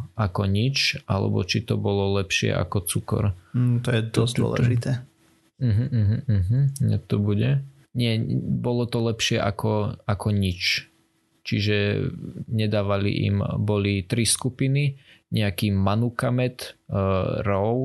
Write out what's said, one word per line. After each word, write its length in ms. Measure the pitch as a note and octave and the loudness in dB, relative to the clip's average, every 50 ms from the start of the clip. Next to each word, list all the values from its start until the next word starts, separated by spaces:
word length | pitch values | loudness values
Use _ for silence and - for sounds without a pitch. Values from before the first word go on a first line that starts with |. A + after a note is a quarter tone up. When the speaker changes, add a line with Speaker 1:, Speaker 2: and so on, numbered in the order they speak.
| A#2 - - - | -6 -8 -4 -2
Speaker 1:
ako 240 | A2 F#2+ F2+ - G2+ G2 | -2 -2 0 0 0 0
nič, 560 | G2 G2+ A2+ C3+ C#3 - - - - C3+ - | 2 2 0 0 0 0 -2 -2 -2 -4 -4
alebo 400 | - G2+ G2 G#2 G#2 G#2 G#2 G2+ | -2 0 0 2 0 0 0 0
či 160 | - - A2 | 0 -2 -2
to 160 | A2+ - A2+ G#2 | 0 0 -2 0
bolo 400 | G2+ G#2 G2+ G2+ G2 G2 G2 G2 | 0 0 0 2 2 2 0 0
lepšie 320 | F#2+ F#2 - - A2 G#2+ | 0 0 -2 0 0 0
ako 280 | G2 F#2 F#2 - - G#2 | 0 0 -2 0 -2 -4
cukor. 420 | - - - A2 - - - G#2 G#2+ G#2 F#2+ - - - - | -4 -2 -4 -4 -2 -2 -2 0 0 0 -2 -4 -10 -6 -2
Speaker 2:
Mm, 240 | B2 B2 B2 A#2+ A#2+ | 0 2 2 2 0
to 100 | A#2+ B2 | 0 0
je 120 | A#2+ A2+ A2+ | 0 0 0
dosť 300 | A2+ - B2 A#2 A#2+ - | 0 0 0 0 2 2
Speaker 1:
Tu, 0 | |
tu, 20 | |
tu. 60 | - - | 0 0
Speaker 2:
dôležité. 480 | A2+ A#2 - B2 A#2+ A#2+ A#2+ - C3 C3+ - - - _ _ _ _ _ _ _ _ _ | 0 2 2 2 2 2 0 0 -2 -4 -4 -6 -10 _ _ _ _ _ _ _ _ _
Speaker 1:
Mhm, 320 | _ C#3 A#2+ G2+ G#2 B2+ | _ 0 0 2 2 0
mhm, 320 | C3+ B2+ A2+ G#2 G2+ A2 - - | 0 0 2 2 2 2 0 0
mhm. 340 | - G#2 G2 F2 F#2 A#2 C3+ C#3+ C3+ C#3 - A#2+ G#2+ | 0 0 2 2 2 2 2 2 2 2 0 0 0
Jak 140 | G#2 G2+ - | 0 0 0
to 160 | - A2 G#2+ | -2 0 0
bude? 400 | G2+ G#2 G2+ G#2 A2+ B2+ C#3+ C#3 C#3 - - - - _ _ | 2 2 2 2 2 2 2 0 -2 -6 -14 -20 -20 _ _
Nie, 240 | B2 A#2+ A#2 A2+ A2 A2+ - A#2+ B2+ | -2 0 0 2 0 0 0 -2 -2
bolo 480 | A#2 - - A#2+ A#2 B2 A#2+ A#2+ A#2+ A#2 | 0 -2 -2 -2 0 0 0 0 -2 0
to 160 | - A#2+ A2+ | -2 0 0
lepšie 320 | A#2 A2 A2+ - - A#2 A2 | 0 -2 -2 -2 0 0 0
ako, 640 | - G#2+ G2 - - A2 G#2+ G#2+ G#2 G2+ - - | 0 0 -2 -2 -2 0 0 0 0 -2 -6 -6
ako 320 | - - G#2 - - G#2+ G#2 | -4 -4 -4 -2 0 0 2
nič. 560 | G2+ G2 F#2+ F2 F2+ - - - - - - _ _ _ _ _ _ _ _ _ _ _ | 2 2 0 0 -2 -2 -2 -2 -2 -4 -10 _ _ _ _ _ _ _ _ _ _ _
Čiže 640 | - - G#2+ G2+ G#2+ G#2+ G2+ G2+ G2+ G#2 G2+ G2 F2+ F2 F#2 F2+ F2 - - G2 - | -4 -2 0 0 2 2 2 2 0 0 0 -2 -2 -4 -6 -12 -12 -10 -12 -8 -4
nedávali 800 | - G#2+ A2 G#2+ G#2+ G#2+ G2+ G2 G2+ G2 G2 G2+ - - G2+ G2+ | -2 0 0 2 0 0 0 2 0 0 0 0 0 0 0 0
im, 100 | G2+ G2+ G2+ - - G#2 | 0 0 0 0 -2 -2
boli 420 | G#2+ G#2 G#2 G#2 G2+ G2+ G2+ G2 | 0 0 2 2 2 2 0 0
tri 220 | F2 - A2+ A#2 A2+ | -2 -2 0 0 2
skupiny, 760 | - - - - B2+ - - C3+ C3+ C3+ C#3 C#3+ C#3+ C#3 - - - - - _ _ | 2 0 0 -2 -6 -2 -2 0 0 2 2 0 0 -2 -6 -14 -20 -20 -20 _ _
nejaký 400 | - A2+ G#2+ G2+ G2 - A2 G#2 | -2 0 0 0 0 0 0 2
manuka 640 | G2 F#2+ F#2+ G2 G2+ A2 A#2+ A#2+ A#2 - - B2 | 2 2 2 2 2 2 0 0 -2 -2 -2 0
med, 260 | B2 B2+ B2+ B2 B2+ - - - - _ _ - | 0 0 0 0 -2 -6 -14 -16 -16 _ _ -4
e, 100 | - G2+ G2 F#2+ F#2+ F#2+ - D#2+ D#2 - - | -2 0 0 2 2 2 0 0 -2 -2 0
raw, 260 | G2+ G2+ F#2+ G2+ A2 A#2+ C3 | 0 0 0 0 0 0 0